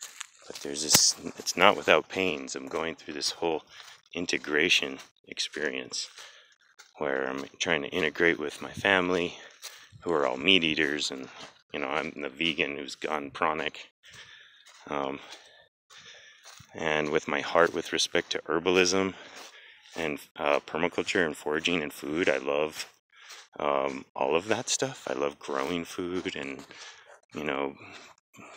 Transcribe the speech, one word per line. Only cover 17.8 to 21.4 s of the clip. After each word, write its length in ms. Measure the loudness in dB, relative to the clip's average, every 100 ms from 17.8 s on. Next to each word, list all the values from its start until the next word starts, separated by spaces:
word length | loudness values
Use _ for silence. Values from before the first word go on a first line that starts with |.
| -2
respect 380 | 0 2 0 0
to 80 | -6
herbalism 760 | 0 0 4 6 6 4 2 -2 -14 -16 -18 -20 -20 -20 -14
and, 240 | -6 -4 -4 -10 -2
uh, 240 | 2 2
permaculture 680 | 2 -2 0 0 0 2 2
and 100 |
foraging 460 | 0